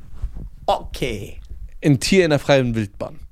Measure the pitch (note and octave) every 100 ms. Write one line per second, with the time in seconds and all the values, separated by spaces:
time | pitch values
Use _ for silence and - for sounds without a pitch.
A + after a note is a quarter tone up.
0 | - - - - - - - G3 - -
1 | C#3 G#2 G#2 - - - - - D#3 C#3+
2 | - F#3+ E3+ C#3+ - C#3+ B2 A2+ G2+ -
3 | G#2 G2+ -